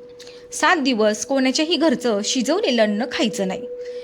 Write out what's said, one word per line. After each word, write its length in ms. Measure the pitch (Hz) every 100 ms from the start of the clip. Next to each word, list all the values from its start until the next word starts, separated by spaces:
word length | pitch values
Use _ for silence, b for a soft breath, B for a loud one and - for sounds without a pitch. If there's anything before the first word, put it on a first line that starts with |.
| - - B B B
सात 240 | - - 359
दिवस 480 | 269 226 214 214 -
कोणाच्याही 500 | 269 262 262 311 330
घरचं 440 | 320 247 247 202 214
शिजवलेलं 580 | 262 233 349 440 240
अन्न 220 | 214 202 254
खायचं 360 | - 247 - 190
नाही. 200 | - - - B B